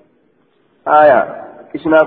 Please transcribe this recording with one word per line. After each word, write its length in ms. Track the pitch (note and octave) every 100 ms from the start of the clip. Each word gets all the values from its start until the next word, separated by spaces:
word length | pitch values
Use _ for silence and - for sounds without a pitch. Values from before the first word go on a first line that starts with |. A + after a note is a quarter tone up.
| _ _ _ _ _ _ _ _ -
Haaya. 340 | D3+ D3+ B2 F#2+ - - - -
Qishnaa 320 | D3+ D#3+ D#3